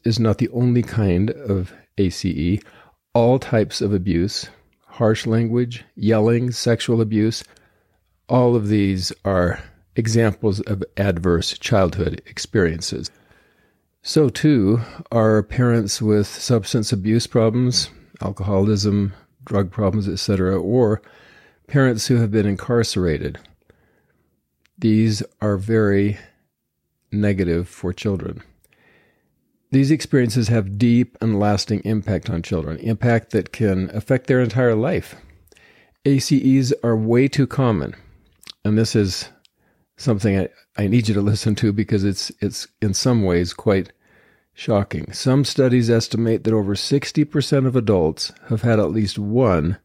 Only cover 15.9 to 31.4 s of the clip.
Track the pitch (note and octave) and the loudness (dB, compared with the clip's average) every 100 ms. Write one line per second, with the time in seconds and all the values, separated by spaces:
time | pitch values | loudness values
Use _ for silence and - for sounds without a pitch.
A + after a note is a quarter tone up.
15.9 | - G#2+ G#2 G2+ - - A#2 - B2 G#2 | -2 2 2 0 -4 0 0 0 -2 -2
16.9 | G2 G2+ A#2 - A#2+ A2+ A#2+ B2 A#2+ - | -2 0 0 0 0 2 2 0 0 -4
17.9 | - _ - F#2+ F#2 F#2+ G2 G2+ G2+ G#2 | -10 _ -10 -8 -4 -2 2 2 2 2
18.9 | G2+ G2 - _ _ - G#2 F#2 A2+ G2 | 0 0 -6 _ _ -4 -2 -2 -2 -2
19.9 | G#2 G2 G2 - F#2+ F#2 F#2+ F2+ B2 A2 | 0 -2 -4 -2 0 0 0 0 2 2
20.9 | G#2+ - - - - _ _ - C#3+ C3 | 0 -6 -20 -20 -20 _ _ -2 2 2
21.9 | A2 - A#2+ A2 G#2+ G2+ G2 - A#2+ A2+ | 2 0 2 2 2 0 -2 0 0 0
22.9 | G2 F2+ D2 - - - _ _ _ _ | 0 0 0 -4 -10 -20 _ _ _ _
23.9 | _ _ _ _ _ _ _ _ - A2+ | _ _ _ _ _ _ _ _ -2 2
24.9 | G#2+ A2 G#2+ - - G#2+ G2 G2+ A2+ G#2 | 4 2 0 -6 -6 -2 -2 0 0 2
25.9 | G2 G#2 G2+ - _ _ _ _ _ _ | 2 0 -2 -12 _ _ _ _ _ _
26.9 | _ - G#2 G#2 F#2+ F2 E2+ F2 - F2 | _ -8 -2 0 0 0 -2 -4 -8 -8
27.9 | - G#2+ F#2+ - - - _ _ _ _ | -4 -4 -4 -6 -12 -18 _ _ _ _
28.9 | _ _ _ _ _ _ _ - C3+ C#3 | _ _ _ _ _ _ _ -2 2 2
29.9 | D#3 - C3 A#2+ A#2+ A2 A#2 G2 G2+ A#2+ | 0 0 0 2 0 0 0 -2 0 4
30.9 | A#2+ B2 - A2+ G2+ | 4 2 -2 -2 0